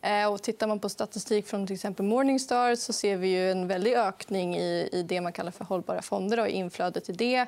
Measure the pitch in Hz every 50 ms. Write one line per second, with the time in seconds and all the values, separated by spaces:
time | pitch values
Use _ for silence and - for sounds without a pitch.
0 | - - 208 208 208 208 208 202 202 - 214 - 220 214 214 208 202 202 - -
1 | - 208 - 214 - - 226 208 202 - - 202 196 190 196 185 - 214 190 -
2 | 196 202 220 247 277 269 269 262 262 - 247 247 247 247 240 240 - - 226 -
3 | - 208 196 185 180 190 185 185 185 185 185 185 185 180 190 185 202 226 254 240
4 | 226 185 196 - - - 196 190 180 175 175 170 180 175 175 175 165 - - 180
5 | 175 170 180 180 175 175 175 - - 175 180 - - 175 196 180 170 - 180 180
6 | - - - 202 185 202 226 233 220 202 - 190 185 180 - - 185 180 175 -
7 | - - 185 175 226 240 254 254 247